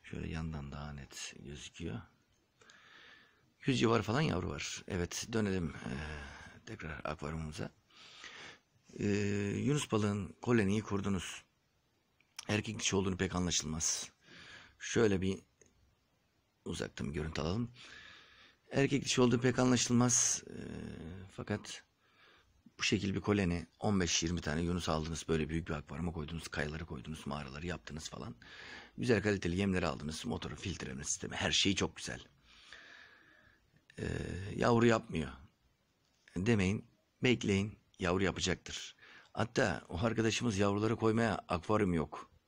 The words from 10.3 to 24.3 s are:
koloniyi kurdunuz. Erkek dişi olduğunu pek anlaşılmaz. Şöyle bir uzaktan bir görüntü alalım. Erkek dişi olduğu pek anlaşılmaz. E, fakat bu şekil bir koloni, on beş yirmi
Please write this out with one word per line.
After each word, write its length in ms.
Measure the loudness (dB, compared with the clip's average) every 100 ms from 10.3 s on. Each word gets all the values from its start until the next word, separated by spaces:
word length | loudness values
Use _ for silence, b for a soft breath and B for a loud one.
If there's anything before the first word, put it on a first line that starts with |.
| -6
koloniyi 400 | 2 4 4 2
kurdunuz. 600 | 0 -2 0 -2 -4 -12 -18 _ _ _ _ _ _ _ _ -14 0
Erkek 320 | 0 0 -4
dişi 160 | 0
olduğunu 220 | 2 2 0
pek 180 | 0
anlaşılmaz. 760 | 2 0 0 -2 -2 -2 -2 -6 _ B B B B B B
Şöyle 420 | -2 4 4 4
bir 180 | 0 -2 _ _ _ _ _ _ _ _ _ _ _ _
uzaktan 440 | -8 -6 -6 -4 -6
bir 40 |
görüntü 280 | -4 -4 -2
alalım. 300 | 0 0 -2 B B B B B B B B B _
Erkek 340 | 2 4 2
dişi 160 | 2 6
olduğu 200 | 6 6
pek 180 | 4 4
anlaşılmaz. 840 | 6 6 6 6 6 6 4 0 -4
E, 100 | -12 -10 -8 -10 -10 -12 -12 -14
fakat 520 | -12 -4 -4 -4 -14 _ _ b b b b b _ -20 -4
bu 40 |
şekil 320 | 0 2 2
bir 60 | 0
koloni, 460 | 2 4 4 0 -4 _
on 200 | 2 4
beş 240 | 4 2
yirmi 180 | 0